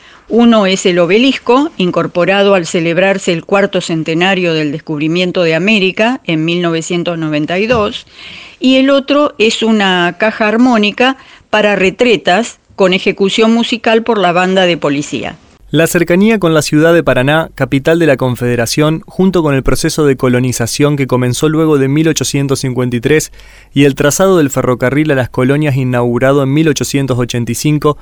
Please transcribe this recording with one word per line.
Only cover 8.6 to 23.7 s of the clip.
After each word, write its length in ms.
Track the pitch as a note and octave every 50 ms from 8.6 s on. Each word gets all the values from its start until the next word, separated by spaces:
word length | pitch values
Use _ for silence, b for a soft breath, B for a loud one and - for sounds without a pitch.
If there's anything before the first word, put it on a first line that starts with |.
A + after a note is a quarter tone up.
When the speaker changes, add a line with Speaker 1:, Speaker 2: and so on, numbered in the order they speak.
| - B3+ C4
Speaker 1:
el 120 | C4 C4+ C#4
otro 460 | C#4 C#4 C4+ - C#4 D4 D4 C#4+ -
es 240 | - G#3 A3+ - - A3+
una 520 | A3 A3 G#3+ G3 F#3+ F#3 F3+ F3 F3 F3
caja 300 | - A3 A3 A3 - A3
armónica 720 | G#3 A3+ A3+ B3+ C4 A#3+ G#3+ G#3 G#3 G3 - G#3 F3 E3+ B B B B B B _
para 260 | - G#3+ G3+ G#3 G3+
retretas 840 | F#3+ F#3+ F#3 F#3 - A#3+ B3 G#3+ D3+ - F#3 F3 G3+ A#3 - - _ _ _ _
con 180 | - F#3+ F3+ F#3
ejecución 600 | F#3+ - G#3 F#3 - G3 F#3+ - - A3 A3 A3+
musical 500 | A#3 A3+ - A#3+ A3 - A#3 A3+ A3+ A3+
por 140 | - A3+
la 140 | G#3 F3+ F3+
banda 340 | E3 F3+ F#3 F#3 F#3+ F#3+ F#3
de 120 | F3 E3+
policía. 600 | D#3 - D3 C#3+ C#3+ D3 - - A2+ G#2 F2 - - _ _ _ _ - - -
Speaker 2:
La 140 | D3 E3
cercanía 500 | - - F3 E3+ D#3 F3 F#3 G3+ A3 A3+
con 160 | G#3 F#3 E3 D#3+
la 100 | D3+ -
ciudad 300 | - D#3 D3+ D#3 E3 E3+
de 80 | E3
Paraná, 480 | D#3 - - C3 B2+ C#3 D3+ D#3+ E3 - -
capital 420 | - C3+ A#2+ C#3 C3+ C#3 D#3+ E3
de 80 | E3+ E3
la 120 | D3 C3+
Confederación, 840 | B2 C3 B2+ A#2+ - B2 A#2+ A#2+ A#2 A#2 - - D3+ D3+ D#3 D#3+ D#3 -
junto 340 | - - - F#3 F#3+ F3+ F3+
con 140 | D#3 D3 C#3
el 80 | C3+ B2
proceso 420 | - B2 - - D#3+ - - D3+
de 120 | C#3 C3
colonización 800 | B2 C3+ B2+ B2 B2 B2+ B2+ A#2 - A#2+ A2 - - D3 C#3+ D3+
que 100 | C#3 C3+
comenzó 400 | B2 B2+ B2 B2+ B2 A#2+ - D#3
luego 300 | D#3 D#3 D#3 D#3+ D#3 D3+
de 100 | C#3 C3+
mil 220 | C3+ C#3 D#3 D#3+ E3
ochocientos 500 | D3 - C3 - - C#3 C#3 C3+ C3+ -
cincuenta 380 | - C3 B2 B2 B2+ B2+ B2
y 20 | A#2+
tres 320 | A2 C3 D3+ D#3 - B B B B B B B B B